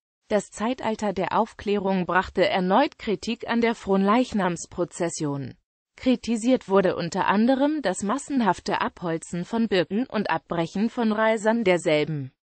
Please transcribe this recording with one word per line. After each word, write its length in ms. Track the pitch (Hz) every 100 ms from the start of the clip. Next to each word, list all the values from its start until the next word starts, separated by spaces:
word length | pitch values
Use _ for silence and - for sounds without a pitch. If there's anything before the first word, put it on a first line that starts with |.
| _ _ -
Das 220 | 208 -
Zeitalter 640 | - 226 269 220 220 208
der 240 | 185 175 190
Aufklärung 720 | 226 - 208 202 190 190 175
brachte 420 | 180 190 196 170
erneut 480 | 190 185 214 302 -
Kritik 500 | 226 185 - 233 -
an 140 | 233
der 140 | 233 233
Fronleichnamsprozession. 1800 | 196 196 196 240 254 208 180 165 - - 170 - 170 - 151 143 127 - _ _ _ -
Kritisiert 680 | 262 240 214 226 233 247 -
wurde 280 | 196 185 -
unter 320 | 165 165 -
anderem 560 | 196 240 262 294 311
das 180 | 196 185
massenhafte 800 | 202 269 - 269 208 175 - 170
Abholzen 640 | - - 180 165 - 170 175
von 220 | 226 226
Birken 400 | 185 156 202 262
und 240 | 214 -
Abbrechen 580 | 165 - 170 165 190 226
von 220 | 254 220
Reisern 520 | 214 220 220 214 233
derselben, 680 | 190 170 175 151 151 151 131 _ _